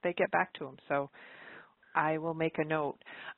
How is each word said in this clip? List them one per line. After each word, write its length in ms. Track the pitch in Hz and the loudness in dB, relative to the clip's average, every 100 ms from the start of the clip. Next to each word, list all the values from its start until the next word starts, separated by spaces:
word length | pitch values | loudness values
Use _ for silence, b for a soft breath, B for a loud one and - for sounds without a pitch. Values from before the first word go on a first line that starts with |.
they 80 | 175 | -2
get 180 | 180 185 | 2 4
back 220 | - 180 | 4 2
to 140 | - 139 | -2 -12
'em. 80 | 131 - | -10 -2
So 220 | 143 143 B B B B B B _ _ 160 | 0 -2 B B B B B B _ _ 0
I 220 | 156 160 | 2 2
will 160 | 165 | 0
make 240 | 160 160 - | 0 0 2
a 60 | |
note. 340 | 156 156 143 - B B B | 0 0 0 -4 B B B